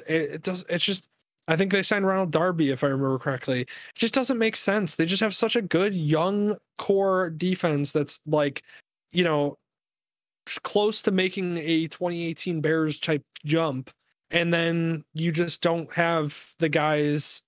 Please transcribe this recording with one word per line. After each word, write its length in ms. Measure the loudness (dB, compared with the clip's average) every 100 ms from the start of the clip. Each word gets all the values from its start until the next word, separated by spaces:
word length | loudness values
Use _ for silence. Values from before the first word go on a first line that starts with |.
| -4
It, 240 | -2 -2
it 100 | -6
does, 240 | -6 -6 -4
it's 160 | -2
just, 240 | -2 -4 -8 _ _ _ -2
I 80 | 0
think 160 | 2
they 120 | 2
signed 240 | 2 2 2
Ronald 240 | 0 0
Darby, 400 | 2 2 2 0
if 120 | 0
I 40 | 0
remember 320 | 0 0 -2
correctly. 420 | -2 -4 -4 -4
It 80 | -6 -12 -14
just 220 | -4 0 2
doesn't 240 | 2 2
make 160 | 0 2
sense. 400 | 2 2 0 0
They 100 | 0
just 160 | 0
have 140 | 0 0
such 200 | 0 0
a 60 |
good 320 | 0 2 2
young 640 | 0 2 2 2 0 0 -2 _ -6
core 500 | 0 2 2 2 0
defense 640 | -2 -2 0 0 0 0
that's, 280 | 0 -2 -4 0
like, 380 | 0 0 -4 -14 -20 _ _ _
you 120 | 0
know, 320 | 2 2 0 -4 _ _ _ _ _ _ _ _ -8
s-, 100 | -6
close 460 | 0 2 2 0
to 80 | 0
making 460 | 2 0 -2 -4 -2
a 280 | 0 0 0
twenty 380 | -4 -4 -4 -4
eighteen 360 | -4 -4 -2
Bears 380 | 0 2 0 -2
type 240 | -2 -2 -4 -10 0
jump. 460 | 2 2 -2 -10 -18 _ _ -4
And 200 | 0 2
then 540 | 2 2 0 0 -4 -6
you 180 | -2 0
just 300 | 0 0 0
don't 320 | 0 0 -2
have 640 | 0 2 2 0 -6 -12 -2
the 120 | 0
guys, 720 | 2 2 2 2 2 0 -2